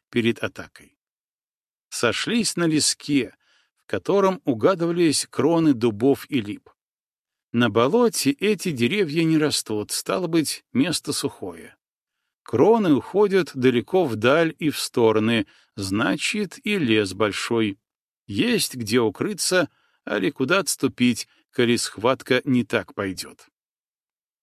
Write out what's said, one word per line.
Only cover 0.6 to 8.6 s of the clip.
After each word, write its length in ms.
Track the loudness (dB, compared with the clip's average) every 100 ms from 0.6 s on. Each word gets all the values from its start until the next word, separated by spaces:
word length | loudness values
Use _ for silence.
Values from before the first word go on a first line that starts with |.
| -18 -20 _ _ _ _ _ _ _ _ _ _ -14
Сошлись 680 | -2 0 0 -2 -2 -2 -2
на 100 | 0
леске, 680 | 2 0 -4 -2 -2 -2 _ _ _ _ _
в 100 | -8
котором 540 | -6 0 2 2 0
угадывались 840 | -4 0 0 0 -2 2 2 0 -4
кроны 460 | 0 2 4 2
дубов 520 | 2 0 2 0 0 -2
и 100 | -6
лип. 300 | -6 -12 _ _ _ _ _ _ _ _ _
На 160 | 0 2
болоте 600 | 4 2 4 2 2 -2
эти 400 | 0 -2 -2